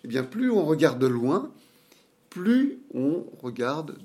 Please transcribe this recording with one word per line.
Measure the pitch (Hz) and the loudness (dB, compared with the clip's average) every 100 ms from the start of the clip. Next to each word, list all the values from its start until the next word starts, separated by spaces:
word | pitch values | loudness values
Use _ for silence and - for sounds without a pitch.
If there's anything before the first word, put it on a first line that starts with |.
eh | 117 | -6
bien, | 127 | -4
plus | 127 214 254 | -4 -2 0
on | 220 156 | 2 2
regarde | 156 151 127 | 4 2 4
loin, | 131 120 123 180 277 - _ _ _ _ _ _ _ | 2 2 2 0 -2 -14 _ _ _ _ _ _ _
plus | 180 185 254 277 - - | -4 2 4 2 -2 -8
on | 123 139 170 - - | -2 0 -2 -4 -12
regarde | 123 120 123 147 151 - | -10 -4 -2 -2 -6 -12